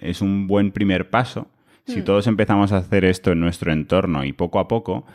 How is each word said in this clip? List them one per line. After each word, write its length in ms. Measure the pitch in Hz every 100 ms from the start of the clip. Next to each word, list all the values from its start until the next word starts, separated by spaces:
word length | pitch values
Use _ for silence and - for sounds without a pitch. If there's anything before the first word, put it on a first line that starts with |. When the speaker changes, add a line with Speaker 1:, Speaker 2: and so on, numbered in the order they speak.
Speaker 1:
es 200 | 85 90
un 260 | 98 98 95
buen 240 | 101 101
primer 380 | 104 101 90 92
paso. 380 | 117 123 - - _ _ _ -
Si 140 | 233
Speaker 2:
Mm. 20 |
Speaker 1:
todos 240 | 95 101 117
empezamos 440 | 104 107 101 101
a 60 | 98
hacer 260 | 90 101 92
esto 260 | 95 95
en 80 | 85
nuestro 320 | 85 85 87
entorno 540 | 78 76 90 92 76 67
y 80 |
poco 260 | - 85 98
a 80 | 90
poco, 380 | 113 - - -